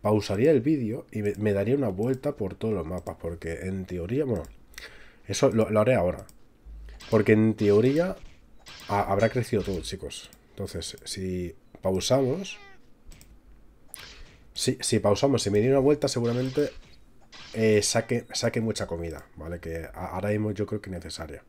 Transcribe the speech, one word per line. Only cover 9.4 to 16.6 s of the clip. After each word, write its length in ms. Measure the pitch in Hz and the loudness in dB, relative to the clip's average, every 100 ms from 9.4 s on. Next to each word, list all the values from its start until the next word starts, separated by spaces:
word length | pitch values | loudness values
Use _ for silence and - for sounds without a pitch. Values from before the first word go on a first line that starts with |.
| 113 107 | 0 0
todo, 160 | 95 92 | 0 -4
chicos. 500 | - 92 - - - - _ | -6 -10 -10 -12 -16 -20 _
Entonces, 460 | - 95 85 82 - | -12 -8 -8 -10 -12
si 540 | - - 92 90 87 - _ - | -12 -8 -4 -4 -6 -10 _ -4
pausamos... 760 | 92 92 - 131 131 160 196 - - - - - - - - - - - - - - - - - - - - | 0 0 2 2 2 -2 -6 -14 -18 -20 -20 -20 -20 -20 -20 -20 -20 -20 -20 -20 -20 -18 -18 -18 -20 -20 -16
Si, 240 | - - 127 | -4 -2 -2
si 200 | - 110 | 0 0
pausamos 440 | 104 101 139 127 | 2 2 4 2
y 60 | 101 | 2
me 80 | 104 | 2
doy 120 | 117 | 4
una 100 | 139 | 4
vuelta, 260 | 135 147 135 | 4 4 2
seguramente, 640 | - 117 120 131 131 | 0 -2 -2 -2 -2